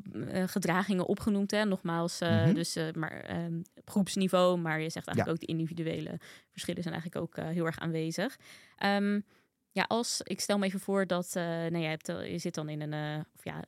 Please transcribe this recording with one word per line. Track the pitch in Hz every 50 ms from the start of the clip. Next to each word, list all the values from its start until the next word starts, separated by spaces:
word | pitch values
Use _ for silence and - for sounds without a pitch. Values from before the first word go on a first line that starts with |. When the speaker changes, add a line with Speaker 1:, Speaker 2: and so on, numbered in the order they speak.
| 196 - - - - -
Speaker 1:
eh, | - 185 185
gedragingen | 185 - 196 175 185 180 185 190 196 202 180 175
opgenoemd, | - 202 196 - 226 202 202 202 196
hè, | 208 208 214
nogmaals, | 208 185 - - 165 165 170 170 170 - -
eh, | 175 170 165 165 165
Speaker 2:
Mhm. | 160 196
Speaker 1:
dus, | - 170 - -
eh, | 170 160 160
maar, | 160 165 156 - - 69
ehm, | - - 185 170 170 170 165 165 - - _
op | - - -
groepsniveau, | - 208 185 - - 196 190 180 - 180 180 180 180 175
maar | 165 156 156 156
je | 156 165
zegt | - - -
eigenlijk | - - 120 -
Speaker 2:
Ja. | 165
Speaker 1:
ook | 165 165
de | -
individuele | - 165 160 160 156 170 170 160 160 160 160 156 - - 175 - - - - _ _
verschillen | _ - - - 175 180
zijn | 170 160 160
eigenlijk | 175 160 175 - 165 170
ook, | 170 - - -
eh, | 160
heel | 170 175 165
erg | 160 165 -
aanwezig. | - 165 160 160 160 165 165 - 185 262 - - - - - - - - -
Ehm, | - - 202 202 202 202 202 202 208 202 _ _ _ _ _ _ _ _ _
ja, | _ 190 - -
als, | - 226 240 - - -
ik | - - - -
stel | - - 202 202
me | 196
even | 190 185 190
voor | - - 196 196 190
dat, | 175 180 180 180 - -
eh, | 185 170
nou, | 170 165 165 165 165 170 170
je | 165 156
hebt, | 160 160 - -
eh, | 170 - - -
je | - 175
zit | - 175 170
dan | 165 151 151
in | 151 151
een, | 151 151
eh, | 151 151 151 151 151 151 156 - _
of | - -
ja, | - 156 156 165